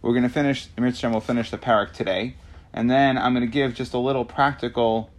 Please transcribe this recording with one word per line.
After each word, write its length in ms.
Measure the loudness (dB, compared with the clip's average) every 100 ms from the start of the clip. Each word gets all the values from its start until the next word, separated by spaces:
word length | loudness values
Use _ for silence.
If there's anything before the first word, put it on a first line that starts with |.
We're 100 | 2
gonna 160 | 2 2
finish, 380 | 2 0 0 -6 -2
Emir 140 | -2
Hashem 200 | 0 -2
will 80 | -2
finish 300 | 0 -2 -2
the 80 | -6
parak 360 | 2 2 2
today. 420 | -4 -2 -2 -4 -10 -20 -20 -12
And 180 | -2 2
then 260 | 4 4 2
I'm 160 | 0
gonna 140 | 0 0
give 260 | 0 -2
just 220 | -2 -4 -2
a 20 |
little 260 | 0 0
practical 880 | -4 0 0 0 -6 0 2 0 -4